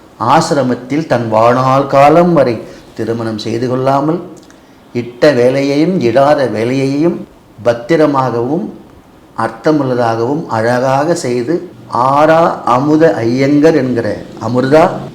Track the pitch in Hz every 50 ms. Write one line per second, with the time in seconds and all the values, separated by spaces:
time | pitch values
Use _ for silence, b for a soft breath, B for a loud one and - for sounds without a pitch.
0 | - - - - 110 120 143 165 165 - 165 143 127 127 120 - - - 143 156
1 | 156 - 135 117 113 110 107 110 117 120 127 131 131 131 131 139 139 - 139 139
2 | 143 147 151 175 180 175 165 147 127 123 113 92 B B B B B - - -
3 | 113 107 110 107 113 113 110 104 - 110 113 117 131 120 127 127 131 135 139 139
4 | 151 156 165 180 - - - - B B B B B B B B B _ - 120
5 | 117 - - - 160 151 135 120 120 127 135 139 139 143 139 147 160 180 190 170
6 | - 117 110 131 139 147 151 147 131 117 107 107 113 123 131 135 135 135 139 143
7 | 165 175 - - - - - - _ - - - 107 120 117 - - - 165 156
8 | 156 147 139 135 131 123 113 117 117 131 151 185 214 - - - - - - -
9 | - - - - - - - - 113 110 - - - 156 151 147 135 127 127 123
10 | 120 113 113 113 117 127 147 165 170 - 117 110 110 120 123 123 127 135 135 139
11 | 151 170 165 165 - 123 120 123 117 139 170 180 - - - - - - - 117
12 | 123 135 139 147 156 156 160 165 165 - - - - - 120 127 143 151 156 156
13 | 160 160 - 113 113 117 123 131 135 139 147 147 151 165 165 143 131 127 120 117
14 | 107 104 95 - - - - - 113 110 123 123 127 135 147 156 170 185 - -
15 | - -